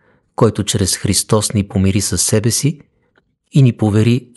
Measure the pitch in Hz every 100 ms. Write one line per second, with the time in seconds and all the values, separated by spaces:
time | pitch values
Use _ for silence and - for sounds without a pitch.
0 | _ _ _ - 113 - 98 104 95 -
1 | - 92 - 107 - 104 95 98 98 101
2 | - 87 - 107 113 - 143 - _ _
3 | _ _ _ _ _ 147 127 - 107 104
4 | 113 123 -